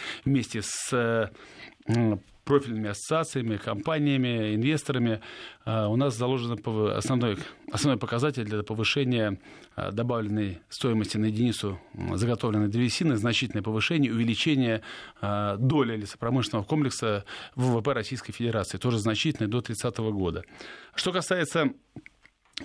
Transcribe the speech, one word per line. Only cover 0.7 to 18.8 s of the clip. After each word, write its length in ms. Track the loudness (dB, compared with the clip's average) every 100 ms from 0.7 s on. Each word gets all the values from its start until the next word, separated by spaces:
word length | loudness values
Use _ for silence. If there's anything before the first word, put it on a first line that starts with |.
| -6 -2
э, 380 | 0 2 2 0 -6 -20 -20 -20 -10 0
м, 340 | 2 4 2 -4 -10
профильными 460 | 2 2 2 -4 -4
ассоциациями, 680 | -6 -2 0 0 -2 -2 -2
компаниями, 1000 | -4 -4 -2 2 2 2 2 0 0 2
инвесторами, 640 | 2 0 0 0 2 0 -6 -16 -16 -10 -2
э, 200 | 0 2
у 100 | 2
нас 200 | 2 0
заложено 380 | 0 0 -2 -4
пов-, 360 | -2 0 2 0
основной, 400 | 0 2 2 0 -6 -14 -6
основной 280 | 0 2 2
показатель 440 | 0 0 0 -2 -2
для 180 | -4
повышения, 760 | -2 -2 0 2 2 2 2 -2 -8 -20 -14 -8
э, 140 | -4
добавленной 680 | -2 0 0 0 0 -2 -4 -12
стоимости 500 | -4 0 2 0 0
на 100 | 0
единицу, 520 | 2 2 0 -4 -6 -10
м, 240 | -8 -4 0
заготовленной 500 | 0 0 0 2 2
древесины, 480 | 2 2 2 2 2
значительное 460 | 2 0 -2 -2
повышение, 480 | -2 0 0 2 2
увеличение, 720 | 2 2 2 2 4 2 0 -4 -14 -16 -8
э, 340 | -2 0 0 2
доли 360 | 4 4 2 -2
лесопромышленного 680 | -8 -6 0 0 0 -2 0
комплекса 580 | 0 0 0 -2 -2 -4 -14 -10 0
в 80 | 2
В 80 | 2
В 20 |
П 100 | 2
Российской 400 | -2 -4 -8 -8
Федерации, 460 | -4 0 0 -2
тоже 180 | -2